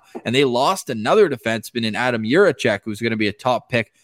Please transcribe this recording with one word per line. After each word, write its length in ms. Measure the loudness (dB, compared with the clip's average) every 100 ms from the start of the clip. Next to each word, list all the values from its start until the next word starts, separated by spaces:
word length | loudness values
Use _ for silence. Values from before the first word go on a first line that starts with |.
| -6 -10 -2
and 100 | 0
they 80 | 2
lost 440 | 2 0 -2 -6
another 400 | -6 0 4 2
defenseman 560 | 0 -4 -4 -4 -6 -4
in 100 | -2
Adam 280 | -2 -2
Jiricek, 580 | 0 4 4 2 -2 -2
who's 180 | -6 -6
gonna 140 | -4 0
be 100 | -2
a 60 |
top 360 | -2 -2 -2 -2
pick 240 | -4 -4 _